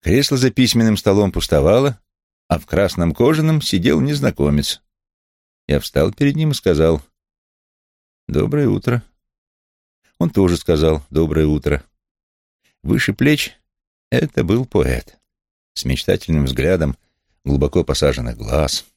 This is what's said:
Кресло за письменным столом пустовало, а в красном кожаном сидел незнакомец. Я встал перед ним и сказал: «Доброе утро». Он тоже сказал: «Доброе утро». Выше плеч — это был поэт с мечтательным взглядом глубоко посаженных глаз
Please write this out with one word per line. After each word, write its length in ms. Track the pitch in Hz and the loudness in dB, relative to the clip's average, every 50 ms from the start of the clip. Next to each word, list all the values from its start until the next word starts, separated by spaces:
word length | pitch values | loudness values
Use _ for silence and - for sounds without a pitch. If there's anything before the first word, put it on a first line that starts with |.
Кресло 340 | _ - 92 135 139 - 143 | _ 0 0 0 0 0 0
за 140 | 127 127 127 | 0 0 0
письменным 460 | - - 127 117 - 117 113 110 107 | 2 2 2 2 2 2 2 2 0
столом 360 | 95 - 104 98 101 104 95 | 2 2 2 2 4 2 0
пустовало, 680 | - 90 - - 82 73 69 82 104 123 139 143 117 _ _ _ _ _ _ _ _ _ _ _ | -2 -4 -4 0 0 2 4 4 4 2 2 0 -4 _ _ _ _ _ _ _ _ _ _ _
а 100 | 85 80 | -6 -6
в 80 | - | -4
красном 480 | _ - 85 98 90 - - 85 85 - | _ 0 0 0 0 0 -2 -2 -2 0
кожаном 480 | - 120 139 160 156 156 160 160 151 | 2 2 2 2 2 2 0 0 0
сидел 380 | - - - - 165 131 151 - | -2 -2 -2 0 0 2 2 2
незнакомец. 840 | 131 143 147 143 139 - - - 71 73 73 73 71 - - - _ _ _ _ _ _ _ _ _ _ _ _ _ _ _ _ _ | 0 -2 -2 -2 -2 -4 -2 0 0 0 2 0 -2 -4 -8 -10 _ _ _ _ _ _ _ _ _ _ _ _ _ _ _ _ _
Я 140 | - 71 69 | -4 -4 -4
встал 320 | - - - 71 73 107 | -4 -4 -2 0 -2 -2
перед 240 | 101 - 143 143 143 | 0 0 -2 0 0
ним 140 | 151 160 151 | 0 -2 -2
и 40 | 139 | -4
сказал: 480 | - _ - 85 73 80 82 82 76 - _ _ _ _ _ _ _ _ _ _ _ _ _ _ _ _ _ _ _ _ _ _ _ _ - | -2 _ 0 2 2 2 2 0 -2 -6 _ _ _ _ _ _ _ _ _ _ _ _ _ _ _ _ _ _ _ _ _ _ _ _ -4
«Доброе 400 | - - - - 147 147 143 - | -2 -2 -2 0 0 0 0 0
утро». 340 | 98 98 - - 123 120 - _ _ _ _ _ _ _ _ _ _ _ _ _ _ _ _ _ _ _ _ _ _ _ | 0 -2 -2 -2 -4 -4 -6 _ _ _ _ _ _ _ _ _ _ _ _ _ _ _ _ _ _ _ _ _ _ _
Он 120 | - 170 | -4 -2
тоже 260 | - 101 95 90 87 | 2 2 2 2 2
сказал: 480 | 80 - - 85 76 80 80 78 73 - _ | 0 0 0 0 2 2 2 2 0 -4 _
«Доброе 360 | - 78 82 78 76 78 78 | 0 0 0 2 2 0 2
утро». 380 | 76 76 73 - 71 71 69 - _ _ _ _ _ _ _ _ _ _ _ _ _ _ _ _ _ _ _ | 2 0 0 0 -2 -2 -2 -4 _ _ _ _ _ _ _ _ _ _ _ _ _ _ _ _ _ _ _
Выше 320 | - - - - - - 104 | -4 -2 -2 0 0 -4 -2
плеч — 420 | - 131 143 151 143 - - - _ _ _ _ _ _ _ _ _ _ _ | 0 0 0 2 0 -2 -8 -10 _ _ _ _ _ _ _ _ _ _ _
это 340 | 113 131 - 151 _ - 117 | -2 -2 -2 -2 _ -4 0
был 200 | 85 104 120 131 | 0 0 0 0
поэт 540 | - - 101 67 64 64 60 - - _ _ _ _ _ _ _ _ _ _ _ _ _ | 0 0 0 0 0 -2 -4 -6 -12 _ _ _ _ _ _ _ _ _ _ _ _ _
с 100 | - - | -8 -4
мечтательным 600 | - - - - - 95 - - - 82 76 69 | -4 -4 -4 0 -2 -2 -2 0 -2 0 0 0
взглядом 520 | 65 65 64 65 80 95 87 78 69 65 _ _ _ _ _ _ _ _ _ _ | -2 -2 -2 0 0 0 0 0 -4 -4 _ _ _ _ _ _ _ _ _ _
глубоко 380 | 69 71 69 69 71 - 90 80 | -4 -2 0 0 0 0 -2 -2
посаженных 520 | - 67 - - 71 67 - 60 60 57 | -2 -2 0 0 0 0 -2 -6 -8 -10
глаз 500 | 53 53 53 58 76 76 65 - - - _ _ | -10 -8 -4 -2 -2 -2 -2 -4 -8 -10 _ _